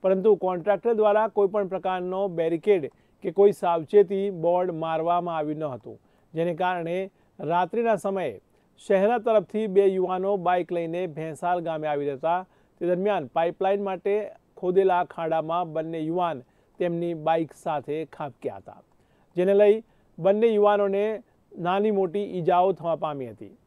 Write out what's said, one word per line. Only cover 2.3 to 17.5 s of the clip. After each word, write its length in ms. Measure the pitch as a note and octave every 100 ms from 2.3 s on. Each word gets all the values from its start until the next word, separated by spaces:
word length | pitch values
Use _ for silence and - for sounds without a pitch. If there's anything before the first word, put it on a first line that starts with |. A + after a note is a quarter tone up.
| E3
બેરિકેડ 500 | E3 E3 G#3 G3 C3+ _ _ _
કે 160 | F#3+ E3
કોઈ 180 | G3+ F#3+
સાવચેતી 640 | F#3 E3+ D#3 G#3 F#3 G3 G3 F#3 D#3+
બોર્ડ 320 | F3+ F#3 D#3+ D#3+
મારવામાં 560 | D#3+ D#3+ F3 F3 E3
આવ્યું 240 | D3+ D3+ D#3
ન 80 | B2
હતું, 260 | B2 G#2+ _ _ _
જેને 220 | D#3+ E3+ D#3+
કારણે 400 | F3+ F3+ E3 F3 F#3+ _ _ _ C#3+
રાત્રિના 500 | E3+ F3+ A3+ A#3 G#3
સમયે 320 | G3+ G3 E3 G2 _ _ _ _ -
શહેરા 360 | G3 G3 A#3+ A3+
તરફથી 420 | A3 F3+ G#3+ A3 F#3
બે 80 |
યુવાનો 480 | G3 F#3+ F3+ F#3 F#3+ G3+ E3+
બાઇક 260 | F3+ E3+ F3
લઈને 240 | E3 E3+ F#3 D3+
ભેંસાલ 460 | D#3+ D3+ F3 F3+ E3
ગામે 200 | D#3+ D3+
આવી 160 | D3 C#3+
રહ્યા 100 | C3+
હતા. 220 | D#3 F3 F#3 _ _ _
તે 120 | F3
દરમિયાન 400 | F3+ G3 G3+ C3 -
પાઇપલાઇન 500 | E3+ E3+ F#3+ G3+ G3+
માટે 260 | F#3 G3+ G#3 G3+ - _ -
ખોદેલા 400 | F3+ F#3 F#3+ F3+ F3
ખાડામાં 580 | - E3 D#3+ D#3+ E3 F3 D#3
બંને 240 | D#3+ E3
યુવાન 420 | D#3 E3+ F3 D3 B2 _ _ _
તેમની 300 | F3+ E3+ E3+ E3 D3+
બાઇક 260 | E3 D#3+